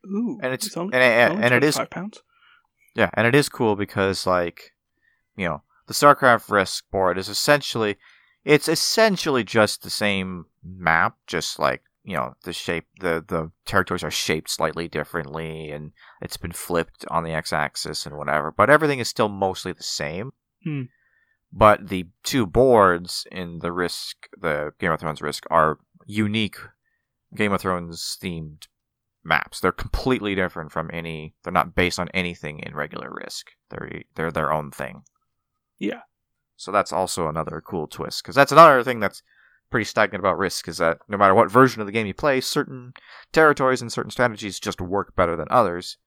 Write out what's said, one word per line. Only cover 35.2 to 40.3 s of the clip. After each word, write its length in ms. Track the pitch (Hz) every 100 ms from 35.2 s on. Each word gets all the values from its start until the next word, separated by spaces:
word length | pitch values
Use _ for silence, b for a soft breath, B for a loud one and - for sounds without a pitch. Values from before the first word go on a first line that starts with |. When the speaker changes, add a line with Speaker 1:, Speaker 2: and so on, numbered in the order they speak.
| _ _ _ _ _ _
Speaker 1:
Yeah. 220 | 202 240 - _ _ _ _ _
Speaker 2:
So 160 | -
that's 200 | 101 92
also 360 | 82 92 - 80
another 340 | 78 76 78
cool 220 | - 92 76
twist, 380 | - 76 -
'cause 100 | -
that's 180 | 90 139
another 300 | 143 165 131
thing 180 | 120 117
that's 220 | 101 - b b b b _
pretty 140 | 123
stagnant 360 | 104 - 104 101
about 160 | 95